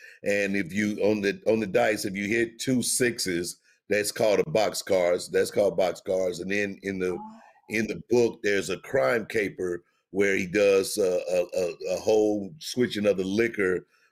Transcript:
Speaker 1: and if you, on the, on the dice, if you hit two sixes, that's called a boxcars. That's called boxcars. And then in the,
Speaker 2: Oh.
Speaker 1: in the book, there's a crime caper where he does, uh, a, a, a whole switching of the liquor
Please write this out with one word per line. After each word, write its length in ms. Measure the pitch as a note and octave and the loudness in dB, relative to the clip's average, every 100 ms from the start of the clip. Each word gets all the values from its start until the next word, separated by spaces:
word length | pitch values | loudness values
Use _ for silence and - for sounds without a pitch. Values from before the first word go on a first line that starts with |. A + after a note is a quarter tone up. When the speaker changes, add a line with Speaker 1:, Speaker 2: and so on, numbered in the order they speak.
| - - | -20 -8
Speaker 1:
and 320 | G2+ G2+ G2 G2+ | -2 0 2 0
if 160 | E2 | 0
you, 260 | G2 G#2 G#2 | 0 0 2
on 200 | G2+ G#2+ | 2 2
the, 200 | G2+ F#2 - | 0 -2 0
on 140 | A2+ | 0
the 60 | G2+ | 2
dice, 380 | A#2 A#2 G#2+ | 2 2 0
if 120 | G#2+ F#2+ | -4 -4
you 100 | G2+ | -2
hit 320 | A#2 A#2 - | 0 -2 -4
two 240 | - B2+ | -2 0
sixes, 760 | A2 - B2 - F#2 E2+ F2 - _ _ - | 0 0 0 0 -2 -2 -4 -10 _ _ -2
that's 220 | G#2 G2+ | -2 -2
called 300 | - A2 F#2+ | 0 2 2
a 40 | |
boxcars. 840 | F2+ G#2+ F#2+ - - F#2+ F2 F2 - | 2 2 0 -2 0 2 2 0 0
That's 220 | F#2 G#2 | 0 0
called 260 | A2+ G2 F2 | 2 0 2
boxcars. 640 | F2+ - - F#2 F#2 E2+ | 0 -2 -4 -2 -2 -4
And 100 | F#2 | -4
then 260 | G2+ G2+ F#2+ | -2 -2 -6
in 160 | G2 F#2+ | -8 -4
the, 140 | F#2 | -4
Speaker 2:
Oh. 80 | F2 - - - _ - | -4 -10 -20 -20 _ -6
Speaker 1:
in 180 | G#2+ - | -4 -4
the 160 | G#2+ - | -6 0
book, 300 | A#2+ A2+ - | 2 2 0
there's 280 | G2+ G2 F#2 | -2 0 -2
a 80 | E2+ | -6
crime 460 | - C3+ C3 A#2 G2 | -2 0 2 0 -2
caper 580 | A2+ F#2+ D#2 F2+ F2 _ _ _ | -2 -4 -4 -4 -4 _ _ _
where 240 | F#2+ G2+ | 0 2
he 120 | G2 F2+ | 2 0
does, 520 | G2+ G2+ G2 F#2 G#2 | 2 4 4 2 0
uh, 220 | F#2 F2+ - | 0 0 0
a, 140 | F2+ F2 F#2 | 0 0 -2
a, 380 | F2 E2 F#2 | -4 -4 -4
a 60 | F2+ | -2
whole 520 | G#2 A2 G#2+ G#2 F#2+ - | 2 4 4 0 -6 -12
switching 480 | - B2 A#2+ G#2 G#2 | -8 -2 -2 2 0
of 100 | F#2+ | 0
the 60 | |
liquor 640 | F#2+ G#2 A#2 A2 F#2 F2+ - _ _ | 0 0 0 0 0 0 -6 _ _